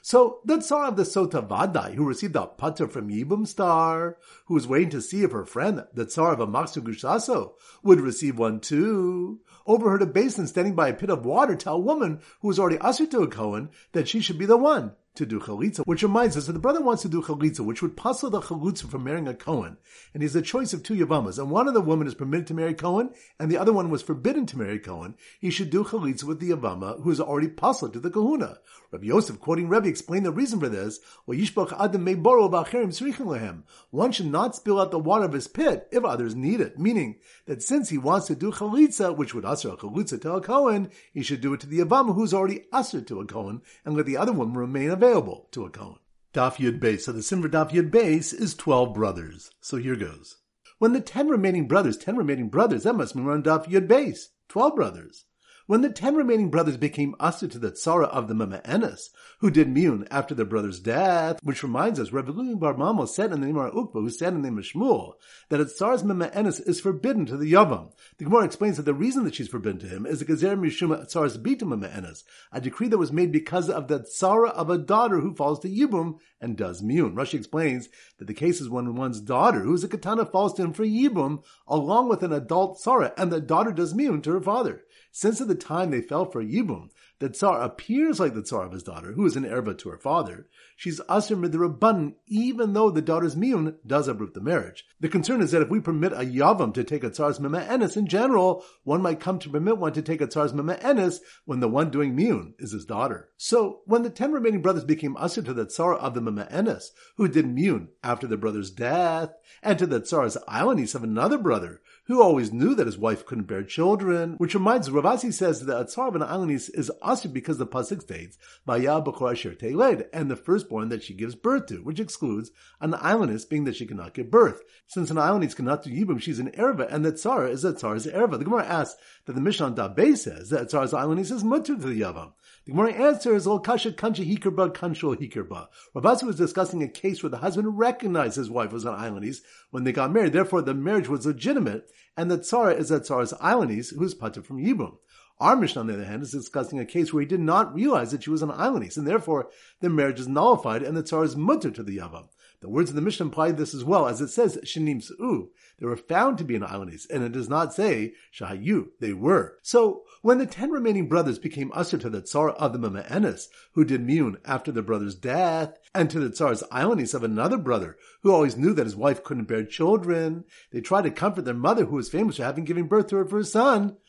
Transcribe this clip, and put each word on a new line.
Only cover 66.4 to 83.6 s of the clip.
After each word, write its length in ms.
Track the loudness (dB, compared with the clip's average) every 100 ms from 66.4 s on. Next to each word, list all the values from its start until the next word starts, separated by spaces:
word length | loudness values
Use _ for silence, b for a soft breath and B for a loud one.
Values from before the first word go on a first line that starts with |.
| 0 0 -2
is 120 | -2
forbidden 460 | 0 -2 0 0 -2
to 100 | -2
the 160 | 4
Yavam. 400 | 6 6 2 -8 b b b
The 60 | 2
Gemara 180 | 4
explains 340 | 4 0 -2 4
that 60 |
the 100 | 4
reason 300 | 4 2 0
that 100 | -2
she's 140 | -4 -6
forbidden 320 | -4 -4 -4
to 80 | -8
him 180 | -8 -4
is 140 | -4
the 60 | 0
Gezer 300 | 2 2 2
Mishum 400 | 0 0 0 0 -2
Tzaras 320 | 0 0 0
Bita 240 | -2 -2
Mema'enes, 600 | -2 -4 -6 -10 -14 -16 -20 B B
a 100 | -8
decree 280 | -6 -2 2
that 100 | 2
was 120 | 2
made 200 | 2 2
because 360 | 0 0 -2 -2
of 200 | -4 -2
the 140 | -4
tzara 500 | -4 0 2 4 4
of 180 | 0 -2
a 80 | 0
daughter 440 | 2 2 4 2
who 120 | 0
falls 240 | 0 -2 -2
to 60 | -4
Yibum 520 | 0 2 2 -2 -8 b b
and 160 | -6 -4
does 260 | -4 -4
miyun. 320 | 0 2 2 0
Rashi 240 | -4 -6
explains 500 | -4 -2 0 -2 -8 b b b
that 60 | -12
the 100 | -2
case 260 | 0 0
is 80 | -2
when 240 | -4 -4
one's 260 | -4 -4 -6
daughter, 420 | -2 4 4 4
who 120 | 2
is 100 | 0
a 40 | 0
katana, 400 | -4 -2 -2 0
falls 260 | 2 0
to 80 | 0
him 120 | -4
for 120 | -2 0
Yibum, 580 | 2 2 2 -2 -4 b b b
along 400 | -2 2 2 2
with 140 | 2
an 100 | 0
adult 460 | -2 0 0 0 -2
tzara, 360 | 2 4 2 0
and 140 | -2
the 100 | -2
daughter 300 | 2 2